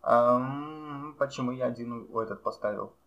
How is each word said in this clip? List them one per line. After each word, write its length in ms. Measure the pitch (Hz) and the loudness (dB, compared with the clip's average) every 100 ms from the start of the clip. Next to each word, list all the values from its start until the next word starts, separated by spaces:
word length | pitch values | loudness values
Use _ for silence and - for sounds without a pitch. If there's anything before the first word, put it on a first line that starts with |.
Ам, 1120 | - 120 120 123 131 139 147 156 151 143 147 147 | 6 6 8 4 2 -4 -6 -10 -10 -10 -10 -4
почему 320 | 139 - 127 | -4 0 -4
я 160 | 127 127 | 0 -2
один 240 | 117 120 | -2 -8
у, 240 | 117 110 110 | -8 -6 -4
у 40 | |
этот 220 | 110 101 | -4 -4
поставил? 520 | - 110 104 104 104 _ | -6 -4 -4 -4 -8 _